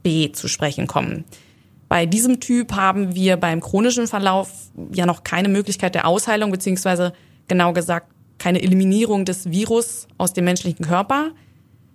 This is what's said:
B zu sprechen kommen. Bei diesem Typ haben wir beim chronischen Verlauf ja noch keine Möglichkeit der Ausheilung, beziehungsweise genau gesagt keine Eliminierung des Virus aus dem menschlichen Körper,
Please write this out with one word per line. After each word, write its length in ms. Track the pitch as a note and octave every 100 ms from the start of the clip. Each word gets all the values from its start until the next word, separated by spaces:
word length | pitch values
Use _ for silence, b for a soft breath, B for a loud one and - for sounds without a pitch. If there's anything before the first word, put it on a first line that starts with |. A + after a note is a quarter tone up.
B 280 | F3+ D#3+ D3+
zu 160 | - -
sprechen 400 | - D3+ C3+ B2+
kommen. 380 | - C3 - - b b b b b -
Bei 180 | F3+ E3+
diesem 340 | G3+ B3 B3
Typ 340 | - A#3+ A#3
haben 420 | G3+ F#3+ F#3+ G3 F3+
wir 220 | F#3+ F#3
beim 240 | F3+ E3
chronischen 460 | - F#3+ A#3 A#3+ A#3
Verlauf 420 | G#3 G3 F#3+ F#3+ - - - -
ja 120 | F#3 F3
noch 180 | E3+
keine 260 | - E3+ G3+
Möglichkeit 460 | G3 G#3 F#3+ F3+ E3
der 120 | D#3+
Ausheilung, 440 | F#3 A3+ G#3+ G#3
beziehungsweise 600 | F#3 G3 F#3 F#3+ F3+ F3+ F3 b b -
genau 260 | F#3 F3
gesagt 340 | F3 E3+ E3+ - _ _ -
keine 240 | F3 F3+
Eliminierung 640 | F#3 F#3 F#3+ G3+ A3+ G3+ F#3+
des 260 | F#3 F3+
Virus 560 | E3+ A3 A3+ A3+ - - -
aus 140 | F#3
dem 140 | F#3 F3
menschlichen 400 | F3+ F3+ E3 D#3
Körper, 460 | F3 G3+ C#4 D#4 D#4+ b b b b _